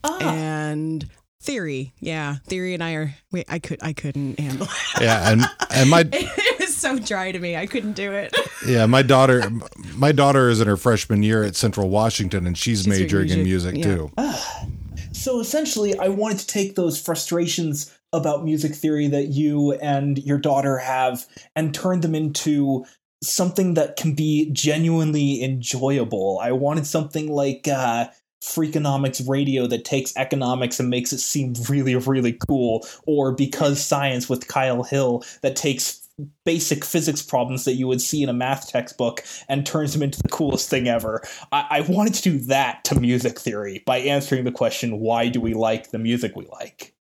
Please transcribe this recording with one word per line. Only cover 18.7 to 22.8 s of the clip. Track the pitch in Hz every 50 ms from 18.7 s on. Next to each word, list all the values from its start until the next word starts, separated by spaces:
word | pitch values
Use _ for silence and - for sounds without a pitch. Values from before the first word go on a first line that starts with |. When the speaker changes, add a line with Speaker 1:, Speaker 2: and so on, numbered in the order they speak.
| 147
Speaker 1:
theory | - - 156 151 147 147 143
that | 143 143 139 147
you | 143 139 156 151 147 147 143 143 139
and | - - 147 143 139 139 143 143 135
your | 139 139 143 143
daughter | 147 196 - 139 139 139 135 131
have | 127 131 131 131 131 127 123 247 - _ _ - - _ _ 156
and | 160 156 143
turn | - - 185 185 180
them | 160 165 160
into | 156 156 151 147 - - 156 151 143 143 139 135 127